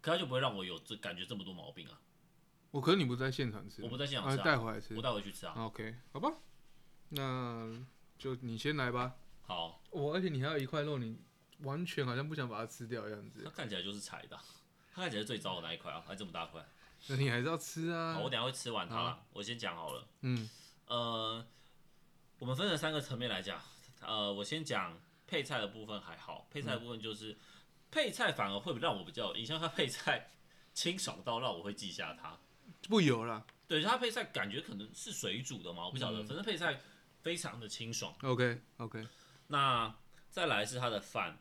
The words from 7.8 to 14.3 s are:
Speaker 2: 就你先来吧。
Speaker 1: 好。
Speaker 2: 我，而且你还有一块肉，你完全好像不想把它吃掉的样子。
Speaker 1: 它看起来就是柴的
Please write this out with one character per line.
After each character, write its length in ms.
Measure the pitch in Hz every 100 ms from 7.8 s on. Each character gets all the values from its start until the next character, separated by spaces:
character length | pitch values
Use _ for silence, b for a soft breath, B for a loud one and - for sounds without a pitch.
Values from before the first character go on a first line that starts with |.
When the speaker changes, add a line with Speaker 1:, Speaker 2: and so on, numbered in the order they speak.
| 127 - - -
Speaker 2:
就 160 | 135 123
你 200 | 123 113
先 180 | 143 147
来 160 | 123
吧。 220 | 123 127 - - -
Speaker 1:
好。 360 | - 90 82 - -
Speaker 2:
我， 240 | 170 143 170
而 40 |
且 80 | 185
你 140 | 139
还 60 | 139
有 100 | 156
一 80 | 131
块 160 | 156
肉， 160 | 147 143
你 180 | 113 113 - _ _ -
完 260 | 143 147 175
全 180 | -
好 120 | 127 123
像 120 | 147
不 60 |
想 160 | 151 123
把 80 | 107
它 80 | 113
吃 220 | - 113
掉 160 | 120
的 80 | 104
样 180 | 104 110
子。 140 | - -
Speaker 1:
它 60 |
看 180 | - 127
起 60 | 95
来 80 |
就 100 | 95
是 60 | 101
柴 260 | - -
的 100 | -